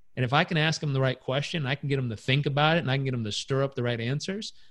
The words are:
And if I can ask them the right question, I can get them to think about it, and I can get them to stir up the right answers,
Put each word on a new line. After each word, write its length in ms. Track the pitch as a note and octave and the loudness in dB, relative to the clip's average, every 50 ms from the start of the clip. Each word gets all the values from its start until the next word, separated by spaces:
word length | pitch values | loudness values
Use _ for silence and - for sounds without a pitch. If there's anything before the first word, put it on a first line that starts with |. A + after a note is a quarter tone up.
| - - - | -20 -14 -4
And 80 | - B2+ | -4 -2
if 80 | A#2+ | 2
I 120 | C3+ D3 F3 | 4 2 2
can 120 | - - D#3 | 4 2 2
ask 220 | D3+ D#3+ D#3 - | 2 2 0 0
them 140 | - D3+ C3+ | -2 -2 0
the 80 | C3+ | 2
right 180 | C3 C3 B2+ - | 2 2 0 -2
question, 460 | - - B2+ C#3+ C#3+ - - E3+ C#3+ | -4 -2 -2 -2 -2 -2 -4 -4 -2
I 100 | B2 C#3 | -2 -2
can 140 | - - C#3 | -2 -2 -2
get 80 | C#3 C3+ | 0 0
them 120 | C3 A#2+ | 0 -2
to 60 | A2 | -4
think 300 | - - - C3 C#3+ C#3+ | -4 2 4 4 4 4
about 320 | D3+ C3+ C#3+ D3 D#3 E3 E3+ | 2 2 4 4 4 4 4
it, 40 | |
and 100 | - B2+ | 2 2
I 60 | C3 C#3 | 0 0
can 60 | C#3 | 0
get 80 | C3 | -2
them 120 | B2+ A#2+ A2+ | -2 -2 -4
to 60 | G#2 | -4
stir 320 | G2+ - - - C#3 C3+ C3+ | -4 -6 -4 -2 0 0 0
up 120 | C#3 - | -2 -2
the 80 | - A#2+ | -2 -2
right 160 | A#2+ A#2+ A#2 | -2 -2 -2
answers, 540 | A2+ A#2 C#3 D3 - - F#3+ G#3+ A3 - - - - - | -2 -2 -2 -2 -4 -4 -6 -6 -8 -10 -14 -16 -18 -18